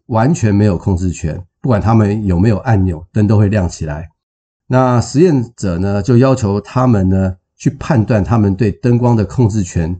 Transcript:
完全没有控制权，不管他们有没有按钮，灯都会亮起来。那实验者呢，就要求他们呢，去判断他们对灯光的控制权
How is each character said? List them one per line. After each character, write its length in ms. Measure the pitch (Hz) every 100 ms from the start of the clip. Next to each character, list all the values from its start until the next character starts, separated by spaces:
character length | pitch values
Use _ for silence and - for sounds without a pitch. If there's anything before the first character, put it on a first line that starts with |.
| -
完 260 | 110 131
全 200 | 175 110
没 120 | 101 104
有 120 | 85
控 200 | 104 87
制 140 | 92
权， 280 | 82 78 85 - _
不 60 | 135
管 120 | 104
他 140 | 95
们 320 | 113 101 107 101
有 140 | 87
没 100 | 113
有 80 | 98
按 240 | - 104
钮， 220 | 92 80 -
灯 160 | 110 104
都 100 | 107
会 120 | 101
亮 200 | 104 87
起 160 | - 78
来。 220 | 76 82 _ _ _ _ _ -
那 360 | 127 127 120
实 180 | - 135
验 240 | 180 139 117 -
者 220 | 98 87
呢， 240 | 98 101
就 160 | 98 120
要 160 | 135
求 280 | 127 101 101
他 260 | - 127 127
们 220 | 107 92
呢， 260 | 95 95 92 _ _
去 120 | -
判 320 | 117 - 135
断 200 | 101 110
他 140 | 90 117
们 180 | 101 95
对 160 | 107
灯 260 | - 120 120
光 180 | 120 113
的 100 | 95
控 240 | - 110
制 120 | 107
权 380 | 90 87 82 90